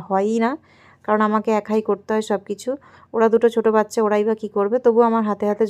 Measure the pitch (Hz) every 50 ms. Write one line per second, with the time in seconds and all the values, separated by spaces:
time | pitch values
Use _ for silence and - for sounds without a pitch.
0 | 175 - 196 190 196 214 226 226 226 233 285 - _ _ _ _ _ - _ _
1 | _ - 214 214 214 214 214 220 214 226 220 214 208 - 214 220 214 214 202 196
2 | - - 220 220 220 - 214 190 196 - 202 196 - 247 269 - - - - -
3 | - _ - 233 220 226 214 226 240 233 226 226 220 226 220 220 208 214 - 233
4 | 220 208 208 208 208 226 220 220 - 202 - 208 202 202 233 254 254 240 226 226
5 | 240 226 226 226 220 214 202 196 208 208 208 - 226 208